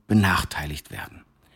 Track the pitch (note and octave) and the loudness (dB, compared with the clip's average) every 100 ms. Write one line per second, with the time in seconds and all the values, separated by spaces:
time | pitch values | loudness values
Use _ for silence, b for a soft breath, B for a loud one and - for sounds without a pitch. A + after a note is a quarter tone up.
0 | - A2 F#2+ F2+ - - D2+ D2 - - | 0 4 4 2 -2 -8 -8 -10 -12 -14
1 | - - - _ B | -14 -18 -20 _ B